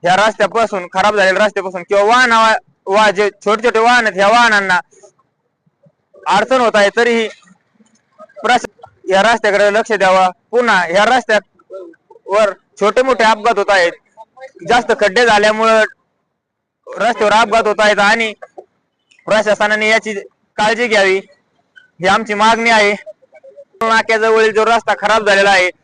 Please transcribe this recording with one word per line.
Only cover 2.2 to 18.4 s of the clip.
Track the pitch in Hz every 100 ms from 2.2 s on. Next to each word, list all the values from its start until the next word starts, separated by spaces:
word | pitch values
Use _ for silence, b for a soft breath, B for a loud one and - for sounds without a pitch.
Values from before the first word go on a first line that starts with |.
| 254
वा-, | 226 220 220 _ _ -
वा-, | 196 214
जे | 185 208 - -
छोटे | 214
छोटे | 233 220
वाहन | 226 247
आहेत, | 226 185
ह्या | 202
वाहनांना | 233 233 214 190 180 - _ - _ _ _ _ _ _ _ _ _ _ - -
अडचण | 185 196 262
होत | 233
आहे. | 208 202 196
तरीही | 233 233 220 - _ _ _ _ _ _ _ _ - -
प्रश-, | - - - _ - _ -
या | 185
रस्त्याकडे | 208 233 220 202 208
लक्ष | 208 220
द्यावा. | 214 190 185 185 180 _
पुन्हा | 226 240 202 170
या | 180 214
रस्त्यावर | 254 - 214 196 _ _ 190 185 - _ - - 196 214 185 _ _
छोटे | 202 214
मोठे | 262 247
अपघात | 220 220 214 214
होत | 196
आहेत, | 196 170 - _ _ - - - _ 170
जास्त | 240 233 220
खड्डे | 202 190 240
झाल्यामुळं | 208 214 214 226 220 214 - _ _ _ _ _ _ _ _ - -
रस्त्यावर | 208 220 214
अपघात | 208 - 220 214
होत | 208
आहेत | 214 202
आणि | 202 226 220 208